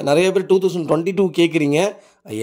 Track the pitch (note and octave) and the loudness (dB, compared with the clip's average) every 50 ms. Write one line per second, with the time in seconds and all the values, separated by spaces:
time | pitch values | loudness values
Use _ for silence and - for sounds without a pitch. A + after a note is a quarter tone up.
0 | C#3 C#3 C#3+ D#3+ F3+ F#3 F3+ F#3+ F#3 - F#3 F#3+ F#3 F#3 E3+ F3+ D#3+ C#3 D#3+ D#3 | 0 2 2 2 2 2 0 0 0 2 0 2 2 0 -2 -2 -2 -2 -2 -2
1 | E3+ F#3 F#3+ F3 G3 F3+ D3 - E3+ E3 D3+ E3 D3+ C#3+ C#3+ D3+ F#3 G#3 G3+ - | -2 -2 -2 0 -2 0 2 2 0 2 2 0 0 0 2 0 0 -2 -4 -8
2 | - _ _ _ _ F3+ A2 G#2+ | -16 _ _ _ _ -12 -8 -4